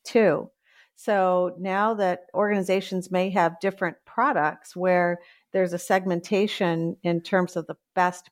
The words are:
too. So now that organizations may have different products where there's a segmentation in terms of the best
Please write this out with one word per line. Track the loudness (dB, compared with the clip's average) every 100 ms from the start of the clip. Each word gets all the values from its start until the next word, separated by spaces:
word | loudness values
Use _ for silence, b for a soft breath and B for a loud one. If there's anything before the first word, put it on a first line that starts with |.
too. | -2 2 4 2 -2 _ b b b _
So | -2 0 2 2 0 -4
now | -4 0 0
that | 0 0 -2 -4
organizations | -2 0 0 0 0 -2 -6 -2
may | -2 0
have | 2 0 0
different | -4 -2 -4 -6 -8
products | -2 0 2 0 -4 -12 -4
where | 2 2 2 -2 b b _
there's | -2 0
a | -2
segmentation | -2 0 0 -4 -2 0 0 0 0 0 -2 -4
in | -4 -4
terms | 0 0 0 -4
of | -8
the | -12 _ 0
best | 0 -2 -12